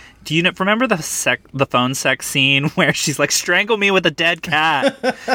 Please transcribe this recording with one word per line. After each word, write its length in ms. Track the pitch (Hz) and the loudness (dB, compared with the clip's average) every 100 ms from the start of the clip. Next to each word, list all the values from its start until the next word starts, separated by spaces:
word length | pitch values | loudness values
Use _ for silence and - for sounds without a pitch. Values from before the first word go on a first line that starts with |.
| - - | -20 -16
Do 100 | - | -4
you 80 | 156 | 0
kn-, 120 | 180 180 | 0 0
remember 300 | 190 220 254 | -2 0 0
the 80 | 180 | -2
sec-, 460 | - - 135 123 - | -4 -4 -2 -2 -4
the 120 | 135 139 | -4 0
phone 280 | 127 123 | 0 0
sex 320 | 131 139 131 - | 0 -2 -2 -2
scene 380 | 139 135 139 | 0 2 2
<laughs> 100 | 151 | 0
where 180 | - 151 | 0 0
she's 280 | - - 143 | 0 -2 -2
like, 100 | 143 | 0
"Strangle 460 | - - 175 208 214 | -2 0 0 0 0
me 160 | 202 | 2
with 120 | 190 175 | 2 0
a 40 | |
dead 320 | 143 170 170 | 0 -2 -2
cat"? 540 | - 151 160 151 269 - 254 - - | 0 2 2 2 0 -2 -4 -4 -4